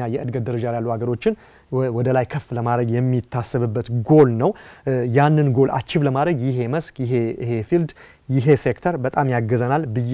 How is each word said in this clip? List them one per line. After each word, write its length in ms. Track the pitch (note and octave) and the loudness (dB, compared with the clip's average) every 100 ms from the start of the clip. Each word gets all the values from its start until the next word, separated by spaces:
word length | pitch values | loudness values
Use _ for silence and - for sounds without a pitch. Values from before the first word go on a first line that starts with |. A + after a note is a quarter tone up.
| A#2+ | -4
የእድገት 360 | A#2 A#2+ B2+ | -6 -6 -6
ደረጃ 220 | A#2 A#2+ A#2+ | -4 -4 -4
ላይ 140 | A#2 | -4
ያሉ 100 | A#2 | -4
ሀገሮችን 440 | A2+ A#2+ A#2 A3 G#3+ - - _ | -4 -4 -2 -2 -4 -8 -20 _
ወ-፣ 200 | C3 C3 | -4 -2
ወደ 180 | A#2 B2 | -2 0
ላይ 140 | C3 A#2+ | 0 0
ከፍ 220 | D3+ - | -4 -8
ለማድረግ 380 | A#2+ A#2 A#2+ A#2 | -6 -2 -2 0
የሚታሰብበት 960 | A#2+ B2+ B2+ - B2 - C3 A#2+ A2+ A2+ A#2+ | 0 0 -2 -4 -6 -4 -2 -2 -4 -4 -2
ጎል 260 | A2 D#3 C3 A2+ | 4 8 8 6
ነው። 160 | D3+ - - - | 0 -2 -10 -10
እ፣ 120 | - B2+ B2 | -4 -2 0
ያንን 360 | B2 D3 D3+ C#3+ | 2 4 4 4
ጎል 200 | B2 C3+ | 4 2
አቺቭ 300 | C3+ - D#3+ | 0 -4 -2
ለማድረግ 340 | C#3+ C3+ D#3+ D3 | 0 0 0 0
ይሄ 260 | C3 B2 A#2 | -2 -2 -2
መስክ፣ 280 | D#3 - - | -4 -6 -6
ይሄ፣ 140 | B2 B2+ A2+ A#2+ | -2 0 -2 -4
ይሄ 140 | A#2+ A#2 | -4 -4
ፊልድ፣ 280 | A2 F3 D#3+ - - - - | -2 -2 -2 -8 -20 -16 -4
ይሄ 180 | C3 B2+ C#3 | 0 4 4
ሴክተር 380 | C3+ A#2 F3+ D#3+ | 2 -2 -2 -2
በጣም 280 | B2+ - C3+ | -2 0 0
ያግዘናል 560 | A#2+ A2 A#2+ B2 D3 D3 | 0 0 0 0 -2 -2
ብዬ 260 | A2 A#2+ | -4 0